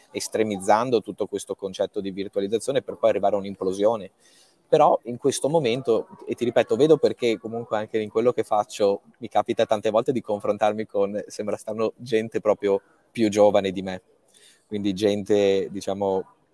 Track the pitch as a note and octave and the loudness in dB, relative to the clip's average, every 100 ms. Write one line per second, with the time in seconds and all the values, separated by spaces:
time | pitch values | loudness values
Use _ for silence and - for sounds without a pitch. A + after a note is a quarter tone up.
0 | _ G#2 - A2 A2 G2 F#2+ G#2+ B2+ A#2 | _ -10 -6 -2 -2 -2 2 2 4 0
1 | G#2 F#2+ G#2 G2 - G2 F#2+ F#2 G2 G#2+ | -2 -8 -6 -6 -8 -8 -8 -6 -6 -4
2 | G2 F#2 G2 G#2 G2 A2 - C3+ - G2 | -8 -8 -6 -4 -2 -2 -2 -4 -4 -2
3 | A2+ G2+ G2+ G2+ G2 F#2+ F#2+ F#2+ G#2 A2+ | 0 2 0 0 -4 -6 -4 0 0 0
4 | F#2 _ _ _ _ _ - D#3 D3 - | -6 _ _ _ _ _ 0 4 4 4
5 | - A#2+ C#3 - C3+ E3 B2 B2 B2+ A2 | -2 -4 -2 0 0 0 0 -2 0 0
6 | - - - A#2+ A#2+ A#2+ A2+ A2+ D3+ D#3 | -2 -14 -10 -4 0 0 2 4 4 6
7 | A2 G#2 A#2+ G#2+ G#2+ A2+ A#2 G#2+ G#2+ A2+ | 4 0 -2 -2 -4 -10 -6 -6 -4 -4
8 | G#2+ A2+ A#2+ A#2+ A2 G#2+ G#2 - G2+ G2 | -2 0 0 0 -2 0 -2 0 0 0
9 | _ - A2+ G#2 G#2 A2+ A#2 G#2+ A2 G#2 | _ -16 -4 -2 0 0 0 0 0 0
10 | A#2 A#2+ - G#2 G#2+ G#2 G#2+ G#2+ G#2+ G2+ | 0 -4 -2 -6 -2 0 0 -2 -6 -2
11 | G2+ G#2 - - G#2+ G2+ - G#2+ A2 - | -2 -4 -10 -10 -6 -6 -6 -4 -6 -6
12 | B2 A2 A2 G#2+ G#2+ G2+ G2+ G2 _ _ | -4 -2 -2 -4 0 0 2 -2 _ _
13 | _ - A2 G2+ G#2 G2+ G2 F#2 F#2+ F#2 | _ 0 0 6 6 6 0 -4 -6 -10
14 | _ _ _ _ _ _ - G#2 G2+ F#2 | _ _ _ _ _ _ -10 -4 -2 0
15 | G#2 G#2 F#2+ G#2 G2+ G2 F2 G2 - G2 | 0 0 2 2 4 2 -2 -8 -6 -4
16 | G2 F#2+ - _ _ | -2 -2 -4 _ _